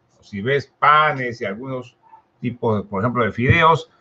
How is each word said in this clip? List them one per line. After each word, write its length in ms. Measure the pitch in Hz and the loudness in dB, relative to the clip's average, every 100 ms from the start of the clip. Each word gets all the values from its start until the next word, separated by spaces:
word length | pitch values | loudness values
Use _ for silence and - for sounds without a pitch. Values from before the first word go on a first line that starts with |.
| _ _ | _ _
O 20 | |
si 180 | _ 101 | _ -8
ves 300 | 113 139 - _ | -2 -2 -4 _
panes 600 | 143 151 156 139 123 113 | 2 4 2 -2 -6 -6
y 60 | 104 | -8
algunos 500 | 104 135 127 120 _ _ - _ _ | -8 -10 -10 -12 _ _ -20 _ _
tipos, 440 | 123 120 120 104 | -8 -4 -2 -2
por 180 | 90 98 | -4 -4
ejemplo, 220 | 123 120 | -2 0
de 80 | 107 | -2
fideos, 580 | - 131 170 165 165 - _ | 0 2 4 4 2 -2 _